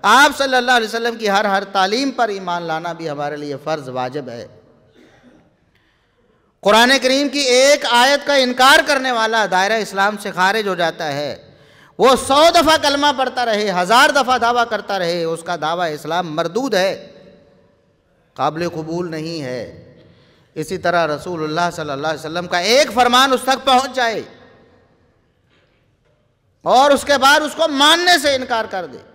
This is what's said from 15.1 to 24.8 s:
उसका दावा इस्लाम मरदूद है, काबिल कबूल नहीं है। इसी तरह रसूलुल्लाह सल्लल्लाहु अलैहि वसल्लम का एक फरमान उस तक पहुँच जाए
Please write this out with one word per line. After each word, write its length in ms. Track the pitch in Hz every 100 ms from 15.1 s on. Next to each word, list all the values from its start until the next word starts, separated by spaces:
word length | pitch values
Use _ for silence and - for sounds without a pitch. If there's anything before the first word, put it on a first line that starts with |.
| 175 165
उसका 300 | 165 165 175
दावा 280 | 151 170 175
इस्लाम 460 | 151 151 170 175
मरदूद 400 | 151 165 185 269
है, 200 | 190 190 156 - - - - _ _ _ _ _ _ _ _ _ -
काबिल 320 | 135 151 170
कबूल 380 | 156 156 170 180
नहीं 280 | 156 160 165
है। 460 | 131 127 104 - - - _ _ _ _ _ -
इसी 220 | 156 185
तरह 260 | 180 175 160
रसूलुल्लाह 640 | 147 165 170 156 156 175
सल्लल्लाहु 420 | 170 151 135 156
अलैहि 40 | 151
वसल्लम 280 | 156 165 175
का 140 | 180
एक 300 | 185 254 294
फरमान 400 | 214 240 247 269
उस 120 | 254 254
तक 180 | 262
पहुँच 300 | 269 254 269
जाए 300 | 254 233 202 - - - _ _ _